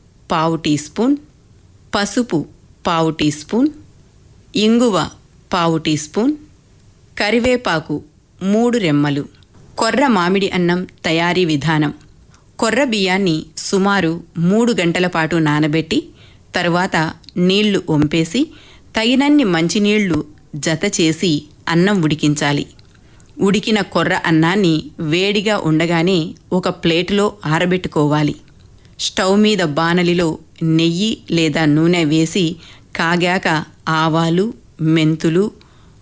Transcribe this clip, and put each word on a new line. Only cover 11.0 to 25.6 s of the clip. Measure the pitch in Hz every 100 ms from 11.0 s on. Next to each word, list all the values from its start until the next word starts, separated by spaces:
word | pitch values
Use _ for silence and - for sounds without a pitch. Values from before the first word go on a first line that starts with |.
| -
తయారీ | 165 170 175 175
విధానం. | 151 147 156 151 - - - - - _ -
కొర్ర | 226 220
బియ్యాన్ని | 285 214 190 185 196 160 - -
సుమారు | - 196 196 202 165 165 - 170
మూడు | 170 208 240
గంటల | 185 170 175 180
పాటు | 175 156 170
నానబెట్టి, | 156 147 156 160 156 269 - - - - - -
తర్వాత | 175 170 190 180 156 - - -
నీళ్లు | 180 196 214 190 -
వంపేసి, | 156 147 165 165 240 330 - - - - 220
తగినన్ని | 226 254 285 294
మంచినీళ్లు | 220 165 170 214 202 208 196 151 - - - 151
జత | 170 156 202 -
చేసి | 160 160 190 147 - - -
అన్నం | 170 190 202
ఉడికించాలి. | 151 151 151 147 143 143 - - - - - - - -
ఉడికిన | 196 202 233 214
కొర్ర | 185 180 165 185 -
అన్నాన్ని | 160 165 202 180 160 - -
వేడిగా | 160 170 196 208 202
ఉండగానే | 208